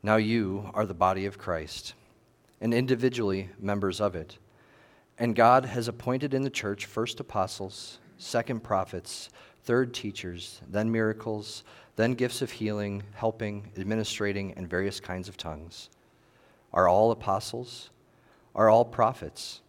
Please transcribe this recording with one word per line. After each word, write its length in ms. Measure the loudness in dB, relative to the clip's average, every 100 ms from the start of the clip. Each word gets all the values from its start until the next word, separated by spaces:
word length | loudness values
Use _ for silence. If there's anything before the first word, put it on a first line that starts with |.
Now 140 | 4 4
you 520 | 4 2 0 -2 -4
are 100 | -2
the 100 | -2
body 320 | 4 2 4 -4
of 120 | -6
Christ, 560 | -4 -4 -4 -12 -14 -16 _ _ _ _ _ _
and 140 | 0
individually 760 | 2 2 2 2 2 0 0 -4 -8
members 400 | -2 0 0 0
of 160 | -2 -2
it. 200 | -10 -16 _ _ _ _ _ _ _ -4
And 200 | -2 6
God 280 | 8 8
has 220 | 4 -4 -4
appointed 480 | -6 -4 -2 0
in 80 | -2
the 80 | -2
church 360 | -4 -4 -6 -6
first 340 | -4 -4 -6
apostles, 800 | -6 -2 -2 -4 -10 -10 -16 -18 -20 -18
second 460 | -4 -2 -2 -4
prophets, 680 | 0 0 0 -6 -10 -14 -14 -18 -20 _
third 320 | 0 2 2
teachers, 680 | -2 -8 -8 -10 -10 -12 -16 -4
then 220 | 0 2
miracles, 720 | 2 0 0 -4 -6 -8 -14 -16 -20 -14
then 200 | 0 2
gifts 280 | 2 0 0
of 80 | -6
healing, 540 | -4 -4 -2 -4 -6 -10
helping, 560 | -2 -2 -2 -6 -8 -12 -8
administrating, 760 | -4 -2 -2 -2 -2 -2 -6
and 140 | -8 -4
various 300 | -2 -2 -4
kinds 300 | -8 -8 -8
of 80 | -10
tongues. 520 | -10 -10 -12 -16 -20 _ _ _ _ _ _ _ _
Are 160 | 4 6
all 240 | 8 6
apostles? 800 | 4 0 -2 -2 -10 -10 -14 -18 _ _ _ _ _ _ 4
Are 120 | 8
all 160 | 8
prophets? 760 | 6 4 2 2 -10 -10 -14 -14